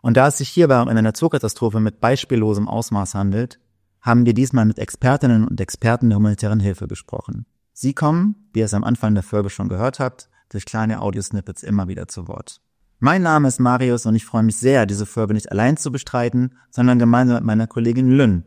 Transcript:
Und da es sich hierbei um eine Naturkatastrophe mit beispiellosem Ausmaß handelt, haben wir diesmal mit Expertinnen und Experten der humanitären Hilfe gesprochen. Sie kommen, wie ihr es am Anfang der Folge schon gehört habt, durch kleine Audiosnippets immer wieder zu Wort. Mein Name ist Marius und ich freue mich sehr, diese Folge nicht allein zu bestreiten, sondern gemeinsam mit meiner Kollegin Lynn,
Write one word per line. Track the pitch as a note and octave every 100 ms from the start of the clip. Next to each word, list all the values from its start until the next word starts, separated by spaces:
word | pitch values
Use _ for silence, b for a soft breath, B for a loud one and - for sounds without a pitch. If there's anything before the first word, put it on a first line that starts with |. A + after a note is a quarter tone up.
Und | B2 A#2
da | C#3
es | -
sich | C#3
hierbei | - E3 B2+
um | B2
eine | A2+
Naturkatastrophe | A2 G#2 E3 C#3+ A2 - A#2 A2
mit | A2 G#2+
beispiellosem | A#2 C3+ - B2 G#2+ G2+ G#2
Ausmaß | A2+ A#2 G#2 F#2+ G2+
handelt, | G2 G2+ A#2+ - _ _ _ _
haben | - A#2+ A#2+
wir |
diesmal | A#2 C3 C3
mit | G#2+ G#2+
Expertinnen | G#2+ - B2+ C#3+ C3 A2+
und | A2 A2+
Experten | F#2+ - A#2 A#2+ A#2+
der | G2+
humanitären | G#2 G2+ G#2 F#2+
Hilfe | G2+ F#2 G2
gesprochen. | G2+ - - - A2 A2+ _ _
Sie | - C3
kommen, | C#3 D3+ E3 G3+ G#3 _
wie | A2
ihr | A2
es |
am | G#2
Anfang | - A#2+ A2
der | G#2
Folge | F#2 G#2 G2+
schon | - F#2+
gehört | F#2 B2 -
habt, | C3 - - _ _
durch | G#2 -
kleine | A2 A2 G#2+
Audiosnippets | G2 G2 F#2+ G2+ - F#2+
immer | - G2+ F#2
wieder | F#2 F#2
zu | - E2+
Wort. | - - - _ _ _ _
Mein | B2 F#3
Name | F3 D#3 C#3
ist | -
Marius | B2 B2 B2+ A#2+ A2+
und |
ich | A2+
freue | - A#2
mich | A2 G#2+
sehr, | B2 C3+ G#2
diese | G2+
Folge | G#2 - G#2+
nicht | G#2+ -
allein | G2 A#2+ D#3
zu | D3+
bestreiten, | C3 - B2 A#2+ B2 B2+ b b
sondern | - B2 B2
gemeinsam | A#2 A#2+ B2+ A#2+
mit |
meiner | A2 A2 A2+
Kollegin | - A#2 A#2+ C3
Lynn, | C3 B2+ F2+